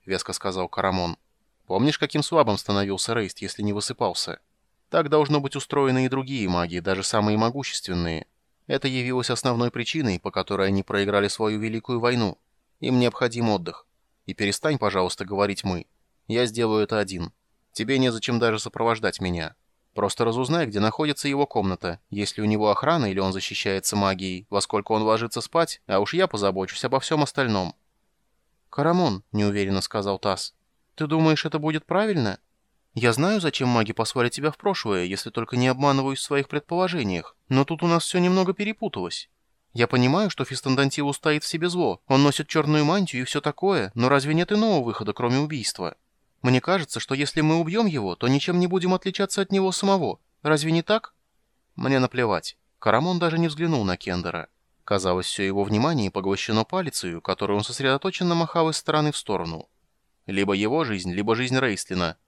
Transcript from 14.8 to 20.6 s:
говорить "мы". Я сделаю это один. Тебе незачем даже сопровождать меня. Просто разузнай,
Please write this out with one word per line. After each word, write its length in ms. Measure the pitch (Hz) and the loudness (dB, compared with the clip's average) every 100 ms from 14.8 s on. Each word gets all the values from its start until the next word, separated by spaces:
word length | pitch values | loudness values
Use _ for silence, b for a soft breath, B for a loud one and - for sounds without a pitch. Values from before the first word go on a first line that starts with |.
| 104 95 90 - | 0 0 0 -2
говорить 400 | 92 98 101 95 | -4 0 0 0
"мы". 220 | 98 90 - _ _ _ - | -4 -4 -6 _ _ _ -4
Я 200 | 113 123 | 0 0
сделаю 360 | 113 113 107 | 0 0 2
это 140 | 104 107 | 2 0
один. 340 | 98 92 82 - _ _ _ | -2 -4 -8 -10 _ _ _
Тебе 260 | - 120 135 | -8 0 2
незачем 400 | 127 113 - 117 | 2 0 -2 2
даже 180 | 117 107 | 2 0
сопровождать 640 | 117 - 113 110 107 - | -4 -2 0 0 -2 -2
меня. 340 | 92 87 78 - _ _ _ | -4 -2 -6 -10 _ _ _
Просто 320 | - 101 - 117 | -4 -2 0 0
разузнай, 400 | 117 131 170 | 0 0 0